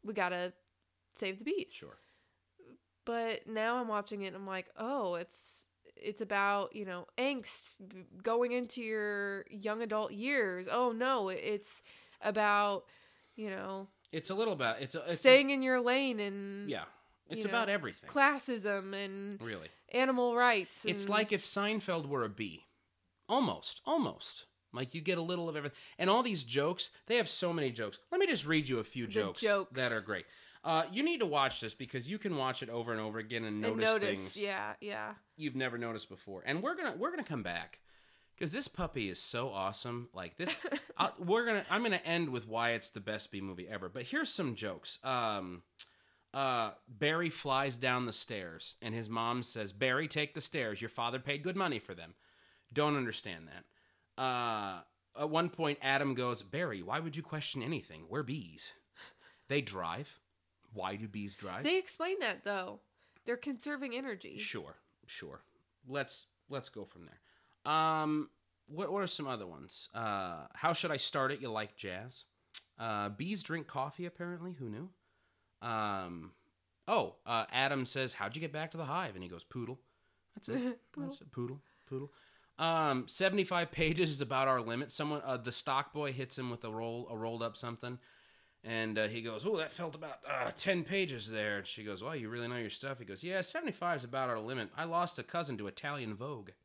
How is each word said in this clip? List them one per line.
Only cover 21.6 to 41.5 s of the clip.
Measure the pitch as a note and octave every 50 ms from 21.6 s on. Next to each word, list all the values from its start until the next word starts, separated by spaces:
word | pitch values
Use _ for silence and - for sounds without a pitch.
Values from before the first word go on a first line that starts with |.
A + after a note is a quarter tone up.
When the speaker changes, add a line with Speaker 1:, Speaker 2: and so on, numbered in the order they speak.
| G3+ G#3 A3 G#3+ G3 - F3+ E3 D3+ C#3+
Speaker 2:
were | C#3+ C3 A#2+
a | A2
bee. | G2+ - A2+ G2 D#2+ - - _ _ _ _ _ _ _ _ _ _ _ _ _
Almost, | A3 C4 C4+ F3 F#2+ D#2 - - - - _
almost. | - D4+ E4 B3+ C3 - - - - - - - _ _ _ _ _ -
Like, | A#2 C3 B2+ -
you | E3 D#3
get | F3 F#3 E3+
a | E3
little | E3+ F3+ F3+ E3+ E3
of | D3+
everything. | D3+ C#3+ C#3+ - - - - - -
And | E3+ F#3
all | G3+ A#3+ B3+
these | A#3+ G#3 E3 C3
jokes, | A#2 A#2 C#3 C#3+ D#3 F3+ - - - - - _
they | - A3
have | A#3+ G#3+ D#3
so | - - - F3 F3
many | E3 D3 C3
jokes. | A#2 A2+ A2+ G#2 - - - _
Let | F4 F4+
me | G4
just | F#4 D4 F3 C#3
read | D3 D#3+ D#3 D3+ B2+
you | C3 A#2
a | G#2+
few | - - B2+ A#2+
Speaker 1:
The | A2 G2
Speaker 2:
jokes | A2 G#2 G2 F2+ - -
Speaker 1:
jokes. | G#2+ G#2 G2+ F#2 - - B2+
Speaker 2:
that | B2+ A#2+ A#2
are | A2
great. | G2 G#2 G#2 F#2 E2 - - - - - - - _
Uh, | D#3 E3 D#3+ E3 C3+
you | F#3 A3 C#4+
need | E4 E4+ C#4
to | A#3
watch | F3 D3 C#3+ C3+ C3 - -
this | - A2 -
because | - C3 B2 - C3 A#2+ C3+
you | G3 G#3+
can | - G#3 F3
watch | D3 C3 C3 B2+ - C#3
it | A2+
over | A#2 A#2+ A#2 A#2 A#2
and | A2 G#2+
over | G#2+ G#2+ A2
again | G#2+ A2 A#2 A#2 A2+
and | A2 G#2+ G#2 G#2+
Speaker 1:
And | A3+ A3
Speaker 2:
notice | A3 A3
Speaker 1:
notice, | A3 A3 A3 G3+ G#3 G3+ F#3+ F#3+ F#3+ -
Speaker 2:
things | G3+
Speaker 1:
yeah, | G#3 G3+ G3 F#3+ G3+ G#3 G#3 -
yeah. | - G#3 G3+ A3 G#3+ G#3+ G#3+ G3+ _ _ _
Speaker 2:
you've | - D#3 D3 B2
never | C3 C3+ B2+ A#2
noticed | A#2+ A#2+ A#2 A2+ G#2+ - -
before. | F#2+ - - - G2 F#2 -
And | - C#3+ E3 G3+
we're | C#4 F4
gonna, | E4 F4 C4+ B2+
we're | C#3+ A3 D#4
gonna | F4 D#4+ A#3+
come | - D#3 B2 G2+
back | F2 F2 E2+ E2 - - - _ - - - - - - _ _ _ _ -
'cause | - D#3 C#3+
this | B3+ C#4 -
puppy | - - F3+ D#3 - C#3 A2+ G2
is | F2+ -
so | - - - A#2 B2 C3+
awesome. | G2+ G2 F#2+ G2 G#2 - - B2 A#2+ A#2+ A#2+ A#2+ -
Like, | F#2 F2+ E2+ - -
this, | F3 - D#4+ - - F4 - D4
Speaker 1:
<laughs> | - - - -
Speaker 2:
I, | F#3+ F#3+ - -
we're | F#3 E3+ G3 A#3 A#3+
gonna, | A#3